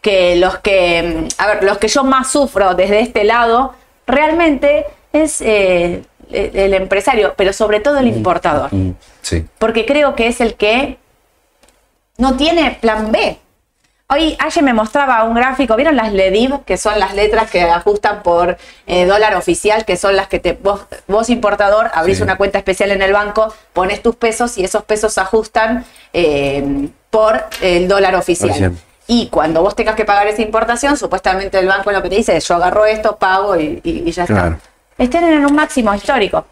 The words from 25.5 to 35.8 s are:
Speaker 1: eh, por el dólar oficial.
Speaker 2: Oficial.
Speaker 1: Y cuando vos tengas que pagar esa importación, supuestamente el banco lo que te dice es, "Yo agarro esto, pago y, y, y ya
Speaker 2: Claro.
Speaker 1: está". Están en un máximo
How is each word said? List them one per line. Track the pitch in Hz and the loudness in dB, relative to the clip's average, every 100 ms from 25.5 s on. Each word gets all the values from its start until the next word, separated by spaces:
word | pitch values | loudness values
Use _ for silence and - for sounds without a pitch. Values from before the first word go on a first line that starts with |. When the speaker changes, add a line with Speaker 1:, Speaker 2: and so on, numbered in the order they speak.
| 226 226 247 - - - | -2 -2 -2 -8 -20 -8
Speaker 1:
eh, | - 165 143 139 143 143 139 147 - _ | -2 0 0 -2 -2 -2 -4 -6 -10 _
por | 220 214 131 - - | 0 2 0 -4 -4
el | 185 175 180 | 0 0 2
dólar | 196 190 | 2 2
oficial. | 185 170 170 101 | 0 0 -2 0
Speaker 2:
Oficial. | 95 92 87 _ _ - | 0 -2 -4 _ _ -2
Speaker 1:
Y | 240 196 | -2 0
cuando | 160 156 160 | -2 0 2
vos | 190 202 | 0 0
tengas | 214 | -2
que | 214 | -2
pagar | 202 202 208 | 0 2 2
esa | 214 | 0
importación, | 214 220 220 233 277 285 | -2 -2 -2 0 0 -2
supuestamente | 190 185 196 190 196 190 | -2 -2 -2 -2 -2 0
el | 190 | 0
banco | 196 202 | 0 0
lo | 196 | -2
que | 180 | -2
te | 190 | -2
dice | 233 185 | 0 -2
es, | - | 0
"Yo | 175 | 0
agarro | 180 208 214 | 2 2 2
esto, | 220 214 208 | 2 -2 0
pago | 190 190 202 180 | 0 0 0 -2
y, | 151 - | -2 -6
y, | 170 160 156 | -6 -4 -6
y | |
ya | 165 175 | -4 -2
Speaker 2:
Claro. | 104 87 82 | 0 0 -4
Speaker 1:
está". | _ _ _ - | _ _ _ -4
Están | 247 330 | -2 0
en | 339 302 285 | 2 2 2
un | |
máximo | 294 311 - | 2 0 0